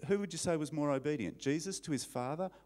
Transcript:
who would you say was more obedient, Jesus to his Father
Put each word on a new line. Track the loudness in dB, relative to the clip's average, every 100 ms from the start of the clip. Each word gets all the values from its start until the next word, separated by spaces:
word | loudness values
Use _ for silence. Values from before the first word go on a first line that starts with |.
| 2
who | 2
would | 2
you | -2
say | 0 2
was | 0
more | 0 2
obedient, | 2 2 0 0 0
Jesus | 0 0 0 -6
to | -2
his | -2
Father | -2 -2 -2 -2 -4 -6